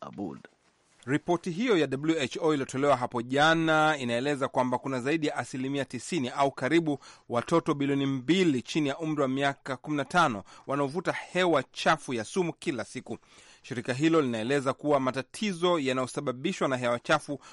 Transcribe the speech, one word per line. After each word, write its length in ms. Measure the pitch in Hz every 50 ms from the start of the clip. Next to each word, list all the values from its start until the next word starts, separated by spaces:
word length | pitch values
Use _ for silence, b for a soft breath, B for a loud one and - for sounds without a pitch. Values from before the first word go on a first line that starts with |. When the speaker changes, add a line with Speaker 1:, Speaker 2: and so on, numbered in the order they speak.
Speaker 1:
Abud. 380 | - 71 60 - 101 85 69 - - - _ _ _ _ _ _ _ _ _ _ -
Speaker 2:
Ripoti 460 | 120 135 147 - - 175 170 - 190
hiyo 280 | 165 170 240 262 220 170
ya 80 | 151
W 280 | 135 135 135 147 160 160 160
H 180 | 135 - - - 170
O 100 | 160 156
iliyotolewa 420 | 143 131 - - 131 139 143 139
hapo 260 | 120 127 120 - 123 120
jana 760 | 123 131 139 147 160 165 165 160 160 160 156 156 156 156 143
inaeleza 500 | 131 120 117 120 127 147 147 131 135 123
kwamba 300 | - 135 127 127 127 123
kuna 220 | - 139 135 127
zaidi 260 | 117 135 156 165 151
ya 100 | 147 143
asilimia 480 | 143 127 - - 135 127 135 139 143 135
tisini 440 | - - 123 - - 185 165 127 123
au 220 | 139 139 143 139
karibu 480 | - - - 160 156 170 170 156 147 135 B B B B B -
watoto 460 | 117 117 117 - 170 165 - - 151
bilioni 320 | 143 143 139 139 139 139
mbili 560 | 139 135 135 123 131 160 190 185 170 139 123 110
chini 260 | - - 165 151 139
ya 100 | 135 160
umri 240 | 165 156 156 147 143
wa 60 | 131
miaka 480 | 131 135 143 139 135 - - - 135
kumi 200 | - - 151 151
na 80 | 143 135
tano 380 | - - 180 170 147 113 98 90 B B B B
wanaovuta 460 | - 131 143 143 135 139 185 175 165 143
hewa 500 | - - - - 175 185 180 160 139 127
chafu 520 | - - - - 185 165 - - - 131
ya 100 | 113 107
sumu 280 | - - 196 185 165 151
kila 320 | - - 175 147 117 104
siku. 340 | - - 127 - - 113 - B B B B B B B B B
Shirika 300 | - 123 117 120 - 123
hilo 280 | 127 151 160 165 160
linaeleza 520 | 147 127 117 110 107 120 139 147 131 135 123
kuwa 280 | - - 147 147 139
matatizo 800 | 131 131 123 135 127 - - - 214 214 190 165 175 180 175 165
yanayosababishwa 920 | 139 131 127 131 127 123 - 147 143 139 127 127 131 185 185 - 180 151
na 80 | 135
hewa 220 | 127 127 120 120 120
chafu 420 | - - 160 151 - - 147 127 B B